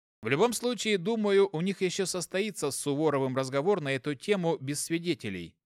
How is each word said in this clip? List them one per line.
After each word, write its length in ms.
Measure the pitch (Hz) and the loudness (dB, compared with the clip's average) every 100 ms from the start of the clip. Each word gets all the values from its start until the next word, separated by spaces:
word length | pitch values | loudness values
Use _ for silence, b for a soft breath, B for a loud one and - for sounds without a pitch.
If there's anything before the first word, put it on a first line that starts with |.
| _ _ | _ _
В 60 | 107 | -2
любом 240 | 139 233 | 2 2
случае, 440 | 220 240 240 220 202 | 2 -2 -2 0 0
думаю, 520 | 170 226 208 196 196 | 0 0 4 4 4
у 80 | 156 | 2
них 220 | 185 190 | -2 0
еще 240 | 185 - 185 | -2 0 -2
состоится 680 | 180 160 185 214 - 147 | -4 -4 -2 -2 -2 -4
с 60 | - | -2
Суворовым 580 | 147 139 156 139 135 131 | -2 2 2 2 0 0
разговор 460 | 131 139 165 202 | -2 0 2 0
на 80 | 139 | 0
эту 260 | 135 151 143 | -2 -4 -4
тему 400 | - 202 165 160 | 0 2 2 0
без 240 | 135 143 | -4 -6
свидетелей, 720 | - 165 170 147 110 92 85 - | -4 -2 -2 -4 -4 -6 -8 -14